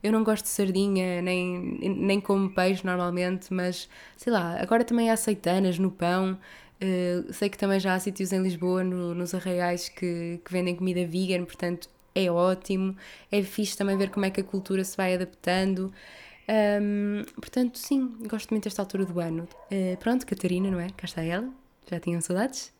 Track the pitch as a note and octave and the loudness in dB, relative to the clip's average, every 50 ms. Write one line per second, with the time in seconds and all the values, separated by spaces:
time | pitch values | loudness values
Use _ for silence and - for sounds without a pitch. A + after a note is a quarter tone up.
0 | - G#3 A3 A3 A3 A3 A3 G#3 - - - - G3+ F#3+ F#3 F#3+ G3 G3+ G3 F#3 | 2 2 2 4 4 2 2 0 0 -4 0 0 2 2 4 2 2 4 2 2
1 | F#3 F3+ F3+ F3 F3 F3+ F3+ F3+ F3+ F3+ F3+ F3+ F3+ - - - - F#3 G3 F#3+ | 2 0 0 0 0 0 0 0 0 -2 -2 -4 -4 -4 -4 -2 -2 -2 0 0
2 | F#3+ G3 G3 G3+ G3 - G3 G3 G3 F#3+ F#3+ - F3+ F#3 G3 F#3+ F#3+ F#3+ F3+ F3+ | 2 2 2 2 2 2 2 2 2 2 2 2 2 2 2 2 0 -2 0 0
3 | F3+ F3 F3+ F3+ F3+ F3+ F#3+ F#3 F#3 - F#3+ F#3 F3+ F3+ F3 - - - - - | 0 0 0 0 0 0 0 -2 -4 -4 -4 -2 -2 -2 -4 -4 -10 -14 -18 -20
4 | - - - - - A#3+ A#3 G3+ E3+ E3+ E3+ - - F#3+ A3+ A#3 A#3 A#3 A#3+ A#3 | -20 -20 -20 -6 -2 0 2 2 2 0 -2 -4 0 4 4 4 4 4 2 2
5 | A#3 A3+ A3+ A3 - - G#3 G3 - F3 F3+ F#3+ F#3+ F#3 F3 E3 F#3+ F#3 F#3 - | 4 4 4 2 2 0 0 0 2 2 2 4 4 2 2 2 2 0 0 0
6 | E3+ F3 F3+ F#3 F#3+ F#3+ F#3+ F#3+ - - - - - - _ _ F#3+ F#3+ F#3 F3+ | 0 2 2 2 2 0 -2 -4 -8 -20 -20 -20 -20 -20 _ _ -2 0 0 2
7 | F3+ F3 F3 F3+ - - F#3 - G#3 G3+ G3 - - G3 G3 G3 F#3+ G3 F#3 F#3 | 2 2 0 0 -2 -4 -4 -2 -2 -2 0 0 0 2 2 2 4 2 0 2
8 | F#3 G3+ F#3+ - F#3+ F3+ G3 F#3 F#3 F#3+ F3 D#3+ F3 F3+ F3+ F#3 F#3 F#3 F3+ F3+ | 0 -4 -2 -2 -2 0 0 2 2 0 0 0 0 0 2 2 2 0 -2 -2
9 | F3 E3+ E3+ F3 F3+ F3 F3+ F#3 F3+ F#3+ F3+ F3+ F3 F3 F3 F3 F3 - - - | -4 -4 -4 -4 -4 -4 -4 -4 -2 -2 0 0 0 0 0 -2 -4 -8 -8 -6
10 | F3+ F3+ E3+ E3+ E3+ E3+ F3 E3+ - - F3+ F#3 F3+ F3+ F3+ F3 F#3 F#3 F3+ F3+ | -4 -4 -2 -4 -4 -6 -8 -8 -10 -4 -2 0 0 0 0 0 0 0 0 0
11 | F3+ E3 D#3+ F3+ F#3+ F#3 F#3+ F3+ F3+ F3 - - - F3 F3+ F3 - - _ _ | -2 0 0 -2 0 2 0 0 -2 -4 -6 -4 -2 -2 -2 -4 -6 -16 _ _
12 | - _ _ F#3 F#3+ F3+ E3+ E3+ F3 F#3 F#3 F#3 - - G3 F#3 F#3+ F#3+ F#3+ F#3+ | -20 _ _ 0 2 2 4 4 4 4 2 0 -2 -2 0 0 2 0 -2 -4
13 | - - - - - _ - G#3 F#3+ F#3+ - - G#3+ G3+ - - G3+ G3 G3 F#3+ | -12 -20 -20 -20 -8 _ 0 0 0 0 -2 -2 -2 -2 -2 -2 0 0 2 2
14 | G3 F#3+ F#3+ G3+ G3 F#3+ F#3+ - F#3+ G3 - G3 F#3+ - G3 F#3+ F#3+ F#3 - - | 0 0 0 0 0 0 0 -2 -4 -2 -4 -4 -2 0 0 0 0 -2 -2 0
15 | F#3+ F#3 F#3 F3+ F3+ F3+ - _ - F3 F3+ F#3 F#3+ G3 F#3+ F#3 F#3 F#3+ F#3+ - | 2 2 2 0 0 -4 -8 _ 0 0 2 4 4 2 2 0 -2 -6 -8 -12
16 | - - - - - - - - - - G#3+ A3 G#3+ G#3 G#3 G#3 G#3 G3+ G#3 G3+ | -20 -20 -20 -20 -20 -20 -20 -12 -4 2 2 4 4 4 4 2 2 2 0 0
17 | G3+ G#3 G#3 G#3 - - - - - - - B3+ B3+ A#3+ B3 - - - C#4+ C4+ | 0 0 0 -2 -4 -6 -10 -14 -14 -4 0 0 0 0 -2 -6 -2 0 2 2
18 | C4 B3 A3+ A3 A3+ G#3+ A3 G#3+ - - A3 G#3+ G3+ G#3+ G3 - G3 F#3+ - F#3+ | 2 0 -4 -8 -8 -6 -6 -6 -4 -2 -2 -2 -2 -2 -4 -4 -4 -2 0 -2
19 | G3 F3+ E3+ F3 E3+ E3 E3 E3 E3+ - - - - - G3 G3 F#3 F#3 F#3 F#3 | -2 0 0 -2 -2 -2 -2 -4 -6 -8 -14 -20 -10 -4 -2 0 0 0 -2 -2
20 | - A3+ A#3+ B3+ B3+ - G3+ - - F3+ F3+ F3+ F#3+ G3 F#3+ F3 E3+ F#3 F#3+ - | 0 0 0 0 0 -4 -6 -2 0 0 0 2 0 0 0 -2 -2 -6 -8 -10
21 | - F3 - E3+ D#3+ E3 E3+ F#3+ A#3 C4 C4 - _ _ _ _ _ - F3 E3 | -12 -8 -6 -4 -2 -2 -2 -2 -4 -6 -10 -14 _ _ _ _ _ -8 -8 -4
22 | - F3 E3+ E3+ E3 - F3+ F#3 A3 C4 C4 - - - _ _ | -2 -2 -2 -2 -2 0 0 0 0 -2 -2 -8 -12 -12 _ _